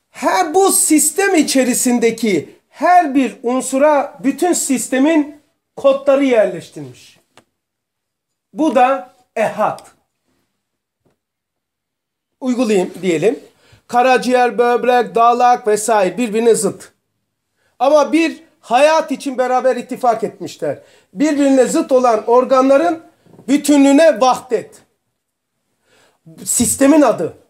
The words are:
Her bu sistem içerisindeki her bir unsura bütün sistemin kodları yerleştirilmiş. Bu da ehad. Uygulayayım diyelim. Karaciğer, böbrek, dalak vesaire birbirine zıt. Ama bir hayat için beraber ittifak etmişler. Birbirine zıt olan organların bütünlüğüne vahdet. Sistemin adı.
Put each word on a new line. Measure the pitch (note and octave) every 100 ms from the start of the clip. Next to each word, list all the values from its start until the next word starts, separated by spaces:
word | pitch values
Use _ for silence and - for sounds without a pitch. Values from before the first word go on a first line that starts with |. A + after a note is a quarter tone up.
| _
Her | - C#4+ F#4+ F4
bu | E4 G4
sistem | - - D#4 - - G4+
içerisindeki | F4+ A#3 C4+ B3 A#3+ B3+ A#3+ A3+ A3+ A3 F3 - - _
her | - D#4 F4+ D#4+
bir | C4 B3 -
unsura | A#3 B3+ B3 C4+ D4 D4 - -
bütün | G#3 C#4 F4+
sistemin | E4+ - B3 - B3+ C#4+ D#4+ C#4+ - _ _ _ -
kodları | C#4 C4+ - C4+
yerleştirilmiş. | C#4 A#3 F#3+ F3 - E3 C3+ A#2+ - _ _ _ _ _ _ _ _ _ _ _ _ _ _
Bu | F#3+ D#4
da | A3 B3+ C4+ - _ _ -
ehad. | G#3 F#3 G3 - - _ _ _ _ _ _ _ _ _ _ _ _ _ _ _ _ _ _ _ _ _ _ _ _ _
Uygulayayım | B3+ A#3+ A#3 G3+ F3+ -
diyelim. | F3+ D#3+ F#3 C#4+ - _ _ _ -
Karaciğer, | A#3+ B3+ B3+ A#3+ B3 B3 G#3
böbrek, | A#3+ A#3+ A#3+ B3 G#3+
dalak | A3 A#3 B3 B3 B3 G#3+
vesaire | G#3 A3+ A3 F#3 F3
birbirine | A#3+ G#3 A#3
zıt. | G#3 G3 - - _ _ _ _ _ _ _ _ -
Ama | C4 D4+ C4+
bir | D4 D#4+ B3+ _ _
hayat | - A#3+ D4+ D#4+ D4+
için | C4+ C#4+ B3
beraber | B3 B3+ B3 B3
ittifak | A#3+ B3 B3+ A3+
etmişler. | F#3+ - D#3+ - D#3 C3 - _ _
Birbirine | F#3 D4+ C#4+ C#4 C4+ A#3
zıt | B3 D#4+
olan | B3+ B3+ G#3+ G#3+
organların | A#3 B3+ C4 C4+ C#4 E4+ E4 - _ _ - -
bütünlüğüne | C#4+ D4 C#4+ C#4 C#4 D#4+ A3+
vahdet. | B3+ - - G#3+ - - _ _ _ _ _ _ _ _ _ _ _ _ _ _ _ D#3+
Sistemin | F#3+ - A#3 - C4+ D4+
adı. | C4 E3 D#3 -